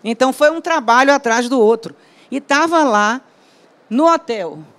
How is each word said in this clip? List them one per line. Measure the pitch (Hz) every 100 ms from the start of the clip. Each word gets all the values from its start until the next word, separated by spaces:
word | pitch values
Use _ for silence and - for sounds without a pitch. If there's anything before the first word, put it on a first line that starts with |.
Então, | 233 233 262
foi | 254 294
um | 330
trabalho | 330 320 233 240 277
atrás | 277 240 226 240
do | 262
outro. | 214 226 - - _ _ _
E | 269
tava | - 277 330 330
lá, | 285 208 208 247 _ _ _ _ _ _ _
no | 226 330
hotel | 320 330 226 170 156 156